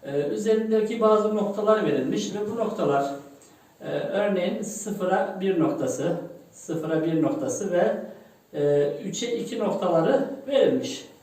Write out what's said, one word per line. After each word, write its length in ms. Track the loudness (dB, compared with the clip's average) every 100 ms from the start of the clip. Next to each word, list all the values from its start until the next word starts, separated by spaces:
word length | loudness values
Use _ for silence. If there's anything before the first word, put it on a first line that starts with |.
e, 200 | -4 -2
üzerindeki 760 | -2 -2 0 2 2 2 0 2
bazı 360 | 4 4 4 0
noktalar 500 | -2 -2 2 4 4
verilmiş 480 | 0 0 -2 -2
ve 160 | -4 -4
bu 60 | -2
noktalar, 580 | -4 0 2 2 0 -4 -12 -20 -20 -20 _ _
e, 80 | -6
örneğin 720 | -6 -2 0 0 0 0 -2
sıfıra 760 | -6 -8 -8 -4 0 0 0 -2
bir 200 | 0 2
noktası, 560 | 2 0 -2 -2 -2 -2 -6 -16 -20
sıfıra 520 | -20 -8 -6 -2 0
bir 180 | 0 2
noktası 500 | 2 0 -4 -4 -2
ve, 240 | 2 2 0 -6 -16 -20 _ _
e, 380 | -2 2 4 2 -2
üçe 320 | -8 -6 -4 -4
iki 220 | -4 -2
noktaları 720 | -2 0 2 4 4 2 0 -6 0
verilmiş. 580 | 4 4 4 -2 -8 -12 -20